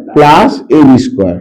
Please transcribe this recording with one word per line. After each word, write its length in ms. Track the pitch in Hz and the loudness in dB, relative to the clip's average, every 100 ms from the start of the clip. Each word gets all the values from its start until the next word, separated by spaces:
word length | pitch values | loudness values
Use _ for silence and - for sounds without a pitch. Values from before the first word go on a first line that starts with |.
| - | -4
প্লাস 360 | 147 147 165 269 - - | 0 2 2 0 -4 -2
এবি 280 | 151 135 127 | 2 4 2
স্কয়ার। 380 | - - 92 87 | 0 -4 -6 -6